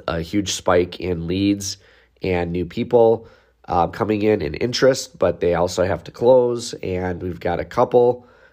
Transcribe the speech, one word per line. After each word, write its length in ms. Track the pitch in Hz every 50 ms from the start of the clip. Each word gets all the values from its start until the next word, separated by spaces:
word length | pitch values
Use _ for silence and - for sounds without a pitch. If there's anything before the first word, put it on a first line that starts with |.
| - -
a 140 | 80 85
huge 320 | 82 82 - 101 95 95 -
spike 480 | - - - 90 90 90 87 - -
in 260 | 76 92 90 82 82 82
leads 480 | 90 95 98 101 101 101 98 95 - - _ _ _ _ _ _ _ _
and 320 | - 92 90 87 87 85 85
new 120 | 90 87
people, 640 | 85 - 113 120 120 120 120 113 113 113 113 - - - _ _ _ _ _ _ -
uh, 200 | - 87 85 -
coming 340 | - - 113 101 110 104
in 200 | 101 107 107 104
in 120 | 78 73 78
interest, 640 | - - 120 123 - - 131 139 - - - _ -
but 220 | 95 90 85 -
they 140 | 92 87 87
also 280 | 82 87 87 - - 90
have 220 | 95 90 78 -
to 60 | -
close. 600 | - - 120 120 131 127 120 120 120 117 113 - -
And 460 | - - 95 92 90 92 92 90 85
we've 200 | 90 92 85 85
got 180 | - 87 87 -
a 60 | -
couple 600 | - - 120 127 127 - 123 120 123 123 123 - - _ _ _ _